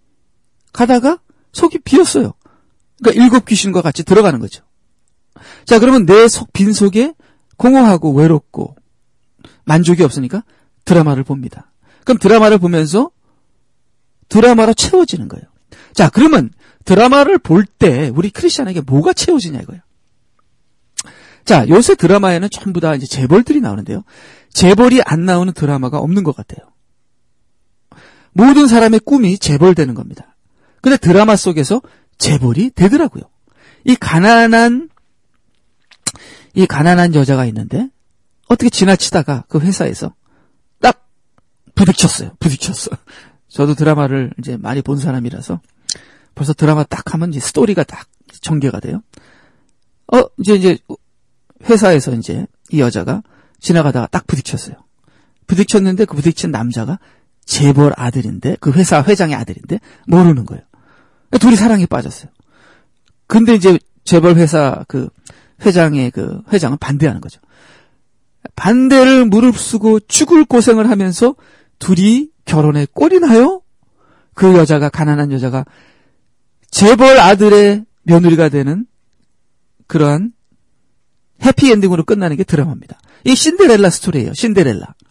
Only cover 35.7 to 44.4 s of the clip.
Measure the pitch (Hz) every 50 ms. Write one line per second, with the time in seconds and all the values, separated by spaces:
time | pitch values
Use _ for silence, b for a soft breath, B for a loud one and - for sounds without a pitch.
35.7 | _ _ _ _ _ _ _ - b b b b b b b b - 190 185 -
36.7 | 151 143 151 175 180 175 175 175 156 147 135 135 135 131 127 117 107 110 110 -
37.7 | 127 180 254 269 - _ _ _ _ _ _ _ _ _ _ - 240 - 240 240
38.7 | - - 185 190 190 - - - - 175 143 - 139 127 - _ - 156 151 190
39.7 | 190 - 180 - - - - - - _ _ _ _ _ _ _ _ _ _ _
40.7 | _ _ - 247 - _ _ _ _ _ _ _ _ _ _ _ _ _ _ _
41.7 | _ - 196 165 - - 196 - - - 107 - - _ - 160 135 - - -
42.7 | 196 - - - - - b b b b b b b b _ _ - - 143 147
43.7 | 147 - 151 156 156 147 143 127 135 135 127 - - -